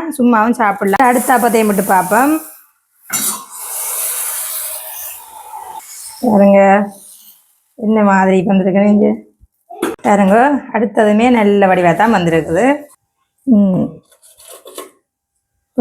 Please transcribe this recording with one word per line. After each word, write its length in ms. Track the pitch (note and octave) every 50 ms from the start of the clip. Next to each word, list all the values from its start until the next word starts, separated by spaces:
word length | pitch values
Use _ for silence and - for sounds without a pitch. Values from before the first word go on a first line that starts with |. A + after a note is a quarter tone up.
| - E4 -
சும்மாவும் 420 | - A#3+ A#3+ A#3+ G#3+ G#3+ A#3+ A#3+ B3
சாப்பிடலாம். 460 | A3+ G3+ G3 - G#3+ G3 G3 - C4 B3
அடுத்த 220 | B3 C4 - - C4
அப்பத்தையும் 320 | A#3 A3 A#3 - A3+ A3 G#3
மட்டும் 220 | G3+ G3 F#3+ G3 G3
பார்ப்போம். 380 | F#3 F3 F3 G3+ A3+ C4 D4 D#4 D#4+ - - - - _ _ _ _ _ _ _ _ _ - - - - - - - - - - - - - - - - - - - - - - - - - - - - - D#5 D#5 D5+ D#5+ D#5+ D#5+ - - G#5 - - - - - A5+ A5 A5 G#5+ - - - - - - - - - - - - - - - - A#3+
பாருங்க 360 | B3 G#3+ G3 G3+ G3+ G3+ G3 G3 G3 G3 G#3 G#3 G#3 - - - - - - - - _ _ _ _ _ _ _ _ _ - A3+
என்ன 120 | G#3 A3 A3 G#3 G3+
மாதிரி 280 | G3 F#3+ F#3+ F#3+ F#3+ F#3+ F#3 G#3+
வந்திருக்குன்னு 440 | G3 F#3+ F#3+ F#3+ F3+ G3 G3+ G#3 G#3
இங்க. 140 | G#3 G#3 G#3+ A3 A3+ - _ _ _ - _ _ _ _ _ F4 - - G#4 A4+ _ -
பாருங்க, 300 | - G#3 G3 G3+ F#3+ G3+ A3+ B3+ D4 C#4+ B3+ - - -
அடுத்ததுமே 500 | G#3+ A#3 - - - A3 G#3+ G#3 G#3+ A#3 B3+ B3 A#3
நல்ல 280 | G#3 G3+ G3+ G3+ G3 F#3
வடிவா 220 | F#3 F3+ F3 E3+ E3 E3+
தான் 160 | G#3 A#3 A3+
வந்திருக்குது. 500 | F#3+ F3 E3+ D#3+ E3 D3+ - E3 F3+ A3+ C4 D4 D4 D4 - - _ _ _ _ _ _ _ _ _ _
ம். 400 | C4+ A#3 G#3 G3+ F#3+ F#3 - D3 D#3+ D#3+ - _ _ _ _ _ - _ _ - - - - _ - - - - - _ _ _ _ _ _ _ _ _ _ _ _ _ _ _ _ _ -